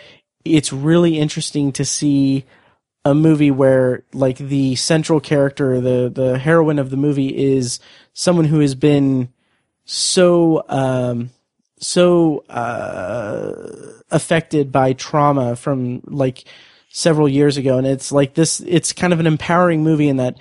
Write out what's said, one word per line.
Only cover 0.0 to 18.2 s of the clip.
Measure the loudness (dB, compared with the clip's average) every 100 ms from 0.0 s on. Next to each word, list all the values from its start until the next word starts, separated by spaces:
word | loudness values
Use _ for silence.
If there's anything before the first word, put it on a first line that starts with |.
| -20 -20 _ _
it's | 0 0 0
really | -2 2 2 2 0
interesting | -2 -4 -6 -4 -2
to | -2
see | -6 -2 0 2 2 -2 -6 _ _ _ _ _
a | 0
movie | 4 4 4 2
where, | 4 4 4 2 -2 -8
like, | -4 -2 -2
the | -4 -2 0 -2
central | 0 0 0 -2
character, | 0 0 0 0 -2 0
the, | 0 0 -2
the | -2 -2 0
heroine | 2 2 2 0
of | -2
the | -2
movie | -2 0 -2
is | -2 0 0 -2 -8 -14 -20 _
someone | -4 0 2 2
who | 2
has | 0
been | 2 2 4 2 0 -4 _ _ _ _ _
so, | -12 -6 -2 2 4 4 2 0 -2
um, | -2 -2 -2 -2 -4 -8 -14 _ _ _ _
so, | -4 2 4 4 2 0 -6
uh, | -8 -6 -6 -8 -8 -8 -6 -6 -6 -8 -10 -14 -16 -18 -20 -6
affected | -4 0 -2 0 -2 0
by | 0 0
trauma | -2 -4 0 2 0 -2 -4
from, | -6 -4 -6 -8 -8
like, | -4 -4 -4 -16 -20 -20 _ _
several | -2 0 2 2
years | 2 2 2
ago. | 0 0
And | 0
it's | -2 -2
like | 0